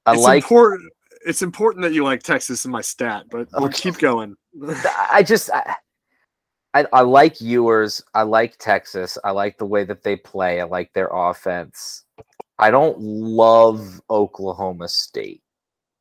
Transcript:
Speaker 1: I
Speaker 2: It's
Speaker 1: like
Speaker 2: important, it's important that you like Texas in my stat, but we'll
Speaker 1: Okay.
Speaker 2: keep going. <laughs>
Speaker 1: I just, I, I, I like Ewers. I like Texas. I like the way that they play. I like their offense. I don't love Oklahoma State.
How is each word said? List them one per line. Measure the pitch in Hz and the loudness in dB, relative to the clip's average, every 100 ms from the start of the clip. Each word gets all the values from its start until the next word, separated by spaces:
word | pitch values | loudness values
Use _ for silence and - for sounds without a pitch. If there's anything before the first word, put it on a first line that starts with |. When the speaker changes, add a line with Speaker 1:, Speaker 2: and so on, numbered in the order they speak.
| - | 0
Speaker 1:
I | |
Speaker 2:
It's | 117 | 4
Speaker 1:
like | 123 143 | 4 4
Speaker 2:
important, | - 233 226 190 - _ _ _ 165 | 6 6 6 2 -12 _ _ _ -10
it's | 160 | -6
important | 180 - 220 185 | -6 -2 -2 0
that | 175 | -2
you | 156 | -2
like | 139 127 | -2 -4
Texas | - 139 - 120 131 | -2 -4 -4 -8 -8
in | |
my | 120 | -8
stat, | - - 120 104 - | -10 -8 -6 -6 -10
but | 117 120 | -12 -8
we'll | 139 139 | -4 -4
Speaker 1:
Okay. | 139 185 | -4 -8
Speaker 2:
keep | 170 | -2
going. | 147 117 107 101 _ 165 | -2 -2 -6 -16 _ -18
<laughs> | 143 143 175 - 98 | -12 -6 -6 -4 0
Speaker 1:
I | 180 | 2
just, | 190 226 - | 2 0 0
I, | - - - _ _ _ _ _ _ _ _ _ | -6 -6 -12 _ _ _ _ _ _ _ _ _
I, | 143 147 | -2 2
I | 131 | 4
like | 123 135 156 - | 6 6 6 2
Ewers. | 117 123 117 110 107 - _ | -4 0 2 2 0 -4 _
I | 110 | -4
like | 107 110 117 _ | 0 0 0 _
Texas. | 110 95 - 95 90 - | -2 -2 -2 -10 -10 -8
I | 101 | -6
like | 98 101 - | -4 -6 -6
the | 104 | -4
way | 104 | -4
that | 98 98 | -4 -6
they | 104 98 | -6 -6
play. | _ 98 90 87 | _ -6 -4 -2
I | |
like | 85 90 87 | -4 -8 -6
their | 98 92 | -6 -4
offense. | 85 87 90 95 90 85 - - - _ _ - _ - - | -2 -4 -4 -6 -8 -10 -16 -18 -18 _ _ -20 _ -18 0
I | 107 | 4
don't | 127 156 - | 4 2 -2
love | 107 107 110 113 113 113 113 110 101 90 - | -10 -8 -6 2 6 8 6 2 -10 -20 -4
Oklahoma | 110 101 - 98 92 95 87 85 | -2 -2 -4 -10 -8 -8 -8 -8
State. | - - - 50 - _ _ _ _ _ _ | -8 -8 -10 -12 -16 _ _ _ _ _ _